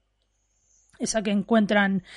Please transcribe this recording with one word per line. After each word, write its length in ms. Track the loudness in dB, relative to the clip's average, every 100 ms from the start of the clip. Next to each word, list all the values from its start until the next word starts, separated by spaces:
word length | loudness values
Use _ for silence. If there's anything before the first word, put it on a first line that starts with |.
| _ _ _ _ _ _ _ _ _ -10
esa 240 | -6 -4
que 80 | -2
encuentran 720 | -2 2 2 2 2 2 -2 -6